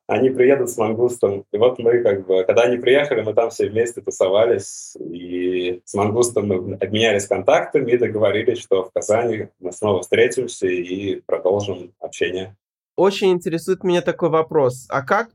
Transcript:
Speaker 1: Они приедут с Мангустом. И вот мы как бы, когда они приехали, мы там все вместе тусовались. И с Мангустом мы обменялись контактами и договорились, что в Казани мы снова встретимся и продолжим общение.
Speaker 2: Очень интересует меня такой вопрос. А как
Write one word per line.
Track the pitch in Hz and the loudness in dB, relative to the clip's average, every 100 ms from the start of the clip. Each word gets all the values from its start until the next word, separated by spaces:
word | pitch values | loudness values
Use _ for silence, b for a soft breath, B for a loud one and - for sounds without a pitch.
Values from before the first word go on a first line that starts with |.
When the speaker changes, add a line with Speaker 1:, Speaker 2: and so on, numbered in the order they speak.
| - | -4
Speaker 1:
Они | 110 127 | 0 2
приедут | - 127 135 120 | 4 4 4 0
с | - | -2
Мангустом. | 107 110 123 120 101 98 - | -2 0 -2 0 0 -2 -6
И | 104 | 0
вот | 123 - | 2 2
мы | 117 120 | 2 2
как | 113 98 92 | 2 0 0
бы, | 92 | 2
когда | 92 107 | 4 4
они | 120 123 | 4 2
приехали, | 120 139 - 117 | 4 4 2 -2
мы | 107 | 0
там | 107 113 | 0 0
все | - 101 | 0 -2
вместе | 110 120 101 | 0 -2 -4
тусовались. | 98 - 95 101 117 98 - - - - | -6 -2 2 4 2 0 -4 -14 -16 -14
И | 69 87 87 90 90 90 90 90 | -12 -12 -8 -4 -2 -2 -4 -6
с | - 101 | -6 -2
Мангустом | 104 110 117 - 101 | 0 0 0 0 0
мы | 92 95 95 | -2 -4 -6
обменялись | 98 104 113 101 - | -4 0 2 0 -2
контактами | 95 92 160 - 151 120 | -2 2 2 2 -2 2
и | 120 | 0
договорились, | 110 107 104 101 110 - | 0 0 0 2 0 -2
что | - 95 | 0 -2
в | 92 | 0
Казани | 87 87 110 120 107 - _ | -4 -2 0 0 -4 -8 _
мы | 90 | -12
снова | - 107 95 | -4 -2 -2
встретимся | 92 104 120 131 123 - 95 | 0 2 2 0 -6 -4 -2
и | 90 87 95 101 90 | -2 -4 -6 -4 -6
продолжим | - 85 90 101 101 90 90 _ | -4 -2 0 0 -2 -8 -14 _
общение. | 80 - 87 92 95 - _ _ _ - | -12 -6 -4 -4 -8 -14 _ _ _ 0
Speaker 2:
Очень | 185 196 196 | 0 2 2
интересует | 180 180 165 190 185 | 2 0 -4 -4 -2
меня | 185 175 | 0 0
такой | 175 170 170 | 0 0 0
вопрос. | 160 160 160 127 131 - | 0 2 2 0 -2 -6
А | 135 | -4
как | 135 202 226 | 0 0 -2